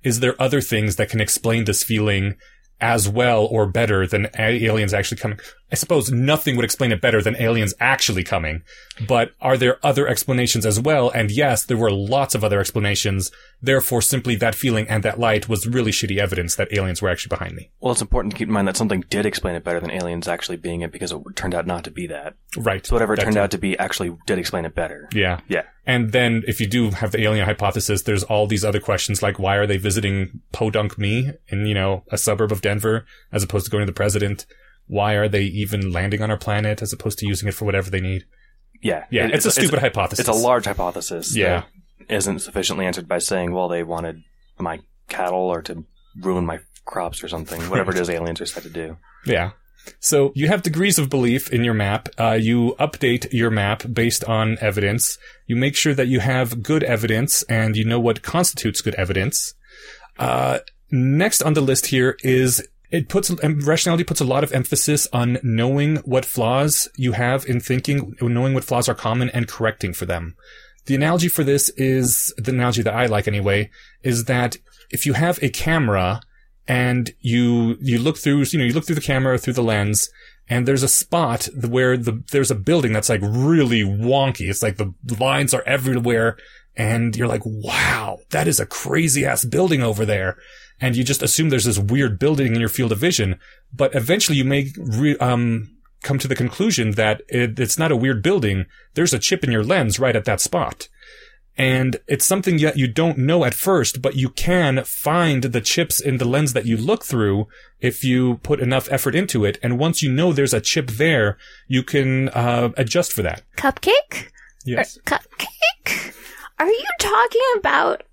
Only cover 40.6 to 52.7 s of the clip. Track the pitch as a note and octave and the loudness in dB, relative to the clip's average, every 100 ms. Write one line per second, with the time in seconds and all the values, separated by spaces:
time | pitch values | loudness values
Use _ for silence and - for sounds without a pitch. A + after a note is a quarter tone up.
40.6 | G2+ G2 F2+ F2 - F2 - A2+ F#2 F2 | 0 -4 -4 -4 -8 -8 -4 0 2 0
41.6 | - - _ _ - G#2+ G2 G2 - G2+ | -4 -20 _ _ -4 -2 -2 -4 -6 -4
42.6 | F#2 F#2 F#2 F2+ E2 F2+ - F#2+ F2 F2+ | -4 -2 -4 -4 -4 -4 -2 -2 -2 -2
43.6 | F2+ F2 E2+ E2+ E2+ E2 - _ _ _ | -2 -2 -4 -6 -6 -10 -18 _ _ _
44.6 | F2 D#2+ - _ - - F2+ F#2 F#2 E2+ | -8 -8 -14 _ -12 -6 -2 -2 -2 -2
45.6 | D#2+ E2+ D#2+ _ _ - F#2 F2+ E2+ D#2+ | -6 -12 -14 _ _ -8 -2 -2 -2 -6
46.6 | - - - F#2+ E2+ - E2 E2 D#2 E2 | -12 -18 -10 -6 -6 -8 -10 -10 -8 -10
47.6 | E2+ F#2+ F#2+ F2+ F2 E2+ E2+ E2+ E2+ - | -4 -2 0 0 -2 -2 -4 -6 -8 -10
48.6 | E2+ E2 D#2+ D#2+ _ - - G#2 F2 - | -12 -10 -10 -14 _ -12 -2 -2 -2 -8
49.6 | _ _ - - - D3 C#3 C#3 D3+ G3 | _ _ -20 -6 0 2 2 2 0 2
50.6 | F3+ D3+ G3+ F3 C#3 C#3 A#2+ B2 - B2 | 0 0 2 2 0 2 2 0 0 0
51.6 | A#2+ A2 G2+ G#2+ - - A2+ A2 A2 A#2+ | 0 0 0 -2 -6 -2 2 2 2 2
52.6 | A#2+ | 2